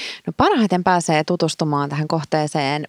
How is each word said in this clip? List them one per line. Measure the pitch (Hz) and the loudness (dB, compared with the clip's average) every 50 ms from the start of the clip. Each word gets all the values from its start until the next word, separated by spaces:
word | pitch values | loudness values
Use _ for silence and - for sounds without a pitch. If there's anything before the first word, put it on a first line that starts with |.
| - - - - - | -12 -12 -14 -10 -10
No | - 165 | -8 -2
parhaiten | - 277 349 415 285 220 190 185 180 175 | 2 2 2 4 2 2 2 2 2 2
pääsee | 185 185 175 170 - 160 151 156 | 2 2 2 2 2 2 2 2
tutustumaan | - 175 175 - 156 - - 165 156 147 143 143 143 | 0 0 0 0 -2 -2 -2 -2 0 0 0 -2 -2
tähän | 147 147 156 151 | -2 -4 -2 -2
kohteeseen | - 165 147 - - 156 151 151 - 160 143 135 143 151 156 | -2 -4 -2 -2 -2 -2 -2 -2 -2 -2 0 0 -2 -4 -4